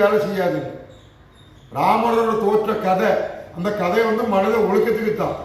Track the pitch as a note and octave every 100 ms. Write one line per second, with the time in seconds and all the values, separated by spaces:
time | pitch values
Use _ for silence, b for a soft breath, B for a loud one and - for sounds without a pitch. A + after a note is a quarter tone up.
0 | G3+ G#3 F#3 G3 F3 D3+ - - - -
1 | - - - - - - - C#3 F3 A3
2 | A#3 A3+ A3+ G#3 G3+ G#3+ - G#3 F#3 F#3
3 | G#3 - - - - E3+ G3+ F#3+ F3+ G#3+
4 | A3+ A3 A3+ F#3+ G3+ A#3 F#3 A3 A#3 G#3+
5 | G#3+ - E3+ -